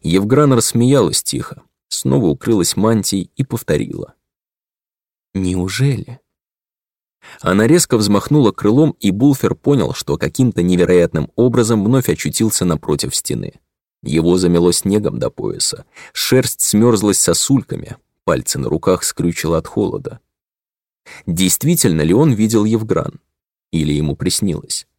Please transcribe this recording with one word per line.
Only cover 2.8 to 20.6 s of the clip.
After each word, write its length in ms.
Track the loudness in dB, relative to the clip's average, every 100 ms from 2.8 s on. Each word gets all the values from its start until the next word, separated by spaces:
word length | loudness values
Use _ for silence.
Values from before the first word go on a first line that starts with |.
| 0 0 -2 -4 -6 -8
и 80 |
повторила: 720 | -6 -6 -2 -2 -2 -8 -14 _ _ _ _ _ _ _ _ _ _ _ _ -6
"Неужели?" 840 | -4 -2 -4 -2 -2 -2 -8 -16 _ _ _ _ _ _ _ _ _ _ -20 -8
Она 260 | -2 2 4
резко 300 | 4 2 0
взмахнула 540 | 2 0 2 2 2
крылом, 440 | 2 2 4 2 0
и 120 | -2
Булфер 420 | 2 2 2 -2
понял, 400 | -2 0 0 0
что 240 | -4 -6 -4
каким-то 460 | -4 0 0 2
невероятным 680 | 0 2 4 4 4 0 -4 2
образом 480 | 2 2 2 2
вновь 260 | 2 0 0
очутился 560 | -4 -4 -2 -2 0 -2
напротив 500 | -2 -2 -4 -2 -6
стены. 440 | -6 -8 -8 -14 _ _ _ _
Его 340 | -4 0 2 2
замело 340 | 2 4 2
снегом 480 | 0 0 -2 -2 -4
до 100 | -6
пояса, 560 | -6 -8 -6 -6 -8 -16 -20 -16
шерсть 480 | -10 0 0 0 -4
смерзлась 580 | -2 2 4 4 2 0
сосульками, 800 | 0 0 0 0 -2 -12 -12 -18 _ _ -4
пальцы 320 | -4 -2 -6
на 100 | -4
руках 360 | -2 0 0
скрючило 540 | -2 -4 -4 -2 -2 -2
от 100 | -2
холода. 520 | -4 -4 -4 -10 -16 _ _ _ _